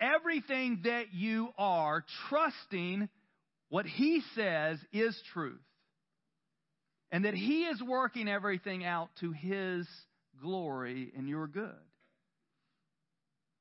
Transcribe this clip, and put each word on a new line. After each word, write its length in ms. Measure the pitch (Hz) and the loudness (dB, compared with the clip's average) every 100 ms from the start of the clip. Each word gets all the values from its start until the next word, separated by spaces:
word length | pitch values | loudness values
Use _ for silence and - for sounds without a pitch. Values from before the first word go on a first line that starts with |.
everything 800 | 240 320 330 311 247 262 254 214 | 2 4 4 0 0 0 2 2
that 280 | 226 240 214 | 2 0 -2
you 400 | 180 220 220 233 - | -2 0 0 0 0
are, 480 | 202 170 151 160 - - - | 2 4 4 2 -2 -10 0
trusting 800 | 285 320 - - 185 175 196 208 _ _ _ _ _ - | 2 2 0 -6 -4 -2 -2 -2 _ _ _ _ _ -4
what 160 | 170 | -2
he 380 | 190 175 294 320 - | 0 2 4 4 2
says 440 | 226 202 160 156 160 - | -2 2 2 2 -2 -4
is 280 | 208 226 - - | 0 0 0 -8
truth, 260 | 175 139 - _ _ _ _ _ _ _ _ _ _ _ _ _ _ - | -6 -6 -8 _ _ _ _ _ _ _ _ _ _ _ _ _ _ -4
and 160 | 170 208 | 0 2
that 80 | |
he 300 | 190 214 311 | 2 2 2
is 180 | 339 233 | 2 -2
working 460 | 247 254 254 240 214 | -2 0 0 0 -2
everything 560 | 202 202 185 202 185 | 0 0 -2 -2 -4
out 260 | 175 170 170 - | -2 -2 -4 -6
to 160 | 170 | -6
his 540 | 156 180 196 185 180 170 - - _ _ 131 | -4 -4 -2 -2 -2 -4 -12 -20 _ _ -10
glory 720 | 156 190 160 135 123 131 127 | -6 -4 -2 -4 -4 -6 -8
and 140 | 135 135 | -6 -4
your 200 | 151 151 | -4 -4
good. 260 | 180 214 - 160 _ _ _ _ _ _ _ _ _ _ _ _ _ _ _ _ _ | -6 -8 -10 -20 _ _ _ _ _ _ _ _ _ _ _ _ _ _ _ _ _